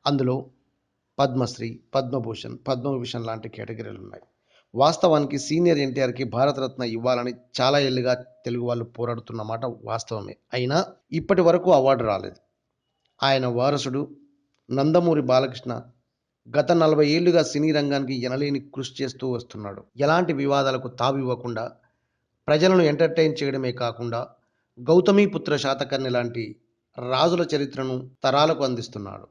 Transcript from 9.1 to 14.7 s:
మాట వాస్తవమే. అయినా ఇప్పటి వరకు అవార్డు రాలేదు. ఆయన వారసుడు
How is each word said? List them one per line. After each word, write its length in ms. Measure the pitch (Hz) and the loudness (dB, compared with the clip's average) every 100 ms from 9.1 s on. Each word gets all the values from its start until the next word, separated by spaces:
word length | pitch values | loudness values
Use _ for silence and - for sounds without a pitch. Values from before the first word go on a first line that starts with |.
| 117 - 113 | -6 -10 -12
మాట 240 | 107 113 123 | -8 -8 -8
వాస్తవమే. 720 | - - 113 - 110 98 - _ | -10 -8 -8 -6 -8 -10 -16 _
అయినా 320 | 123 127 156 196 - _ | -4 0 0 -2 -10 _
ఇప్పటి 300 | 165 - 185 | -8 0 4
వరకు 320 | 170 175 180 | 4 4 6
అవార్డు 300 | 151 131 135 | 6 6 2
రాలేదు. 320 | 113 98 95 - _ _ _ _ _ _ _ _ | 0 -2 -6 -14 _ _ _ _ _ _ _ _
ఆయన 220 | 135 135 127 | 2 2 0
వారసుడు 680 | 120 135 143 131 131 147 - _ _ _ _ - | 0 0 0 -2 -4 -6 -12 _ _ _ _ -6